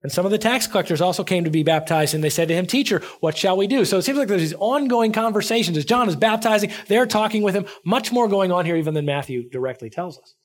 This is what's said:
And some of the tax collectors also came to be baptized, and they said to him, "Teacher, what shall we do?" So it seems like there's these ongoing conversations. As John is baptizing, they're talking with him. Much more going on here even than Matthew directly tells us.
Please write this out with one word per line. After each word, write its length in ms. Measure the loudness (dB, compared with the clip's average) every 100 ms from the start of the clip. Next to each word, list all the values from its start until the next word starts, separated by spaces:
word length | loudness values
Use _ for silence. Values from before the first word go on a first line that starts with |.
And 80 | -2
some 140 | -2
of 60 | 0
the 80 | 0
tax 280 | 0 0 0
collectors 360 | -2 0 0
also 200 | 0 0
came 220 | -2 0
to 60 | 0
be 120 | 0
baptized, 520 | 2 2 2 0 0
and 100 | 0
they 60 | -2
said 180 | 0 0
to 60 |
him, 100 | 0
"Teacher, 380 | 0 -2 0 -2 -4 -4
what 160 | -4 0
shall 220 | 0 2
we 80 | 2
do?" 180 | 2
So 140 | 2 2
it 40 |
seems 140 | 0 -2
like 120 | 0
there's 120 | 0
these 140 | 0
ongoing 580 | -2 -2 0 2 2 2
conversations. 640 | 2 0 0 0 0 0 -2
As 80 |
John 240 | 2 2 2
is 80 | 2
baptizing, 540 | 2 2 2 2 0 -6 0
they're 160 | 2
talking 380 | 2 2 0 0
with 120 | 0
him. 120 | 0 -4 -8
Much 260 | -2 -2 0
more 160 | 0 2
going 240 | 2 2
on 140 | 0
here 120 | 0 0
even 180 | 0
than 100 | -2
Matthew 460 | -2 -4 -4 -8 -6
directly 400 | -6 -6 -6 -10
tells 280 | -8 -10 -12
us. 160 | _ _